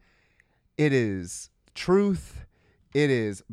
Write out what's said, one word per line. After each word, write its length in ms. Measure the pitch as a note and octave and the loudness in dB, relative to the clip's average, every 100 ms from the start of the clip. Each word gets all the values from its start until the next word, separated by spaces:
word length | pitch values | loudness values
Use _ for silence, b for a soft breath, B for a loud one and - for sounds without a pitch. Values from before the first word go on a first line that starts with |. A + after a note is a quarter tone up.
| _ _ _ _ _ _ _ - | _ _ _ _ _ _ _ -2
It 140 | D3+ | 2
is 580 | C3 A2 F#2+ F2 - - _ _ | 2 0 -4 -8 -12 -18 _ _
truth. 720 | - - F#3+ G3+ E3+ - - - _ _ _ _ | -8 2 4 4 0 -6 -16 -20 _ _ _ _
It 160 | C#3 D3 | 0 2
is 320 | B2 G#2+ G2 - | 2 0 -6 -14